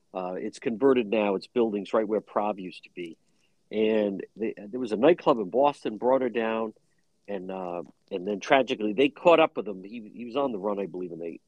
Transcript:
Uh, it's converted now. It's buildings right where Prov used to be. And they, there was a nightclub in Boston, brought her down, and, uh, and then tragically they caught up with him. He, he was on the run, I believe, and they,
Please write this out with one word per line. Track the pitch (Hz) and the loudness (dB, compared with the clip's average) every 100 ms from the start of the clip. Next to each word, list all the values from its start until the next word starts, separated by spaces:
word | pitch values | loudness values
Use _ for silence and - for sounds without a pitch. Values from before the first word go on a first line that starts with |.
| _ | _
Uh, | 95 90 92 | -8 -6 -6
it's | 107 - | -8 -6
converted | 135 107 135 123 104 | -6 2 4 4 2
now. | 110 104 | 2 2
It's | 95 - | 0 -2
buildings | 123 113 101 92 | 0 2 0 -2
right | 113 101 | 0 0
where | 107 | -2
Prov | - 110 104 95 | -2 -2 -2 -4
used | 92 - | -8 -14
to | - | -18
be. | - 85 78 _ _ _ _ - | -14 -14 -14 _ _ _ _ -6
And | 107 110 110 104 95 - - | 0 2 4 2 -2 -8 -6
they, | 110 - | -6 -6
there | 104 127 | -8 -6
was | 117 | -4
a | 104 | 4
nightclub | 143 170 165 120 | 4 6 4 2
in | 92 | 2
Boston, | 120 143 - 139 107 | 2 2 2 -4 -2
brought | 120 131 | 2 2
her | 127 | 2
down, | 113 113 113 110 - _ _ _ _ - | 0 0 0 -4 -8 _ _ _ _ -10
and, | 98 92 | -8 -6
uh, | 95 90 87 73 _ - | -8 -6 -8 -10 _ -10
and | 95 95 | -8 -4
then | 101 | -6
tragically | - 139 120 120 107 | 2 2 2 -2 -2
they | 101 139 | 2 0
caught | - 175 160 | 2 6 6
up | 156 - | 6 0
with | 107 | -8
him. | 92 | -8
He, | 98 117 107 | -12 -14 -16
he | - | -14
was | 120 | -8
on | 131 139 | -4 -2
the | 104 | -2
run, | 104 101 | -4 -4
I | 92 | -6
believe, | 90 90 | -6 -8
and | 82 | -8
they, | 85 - | -10 -12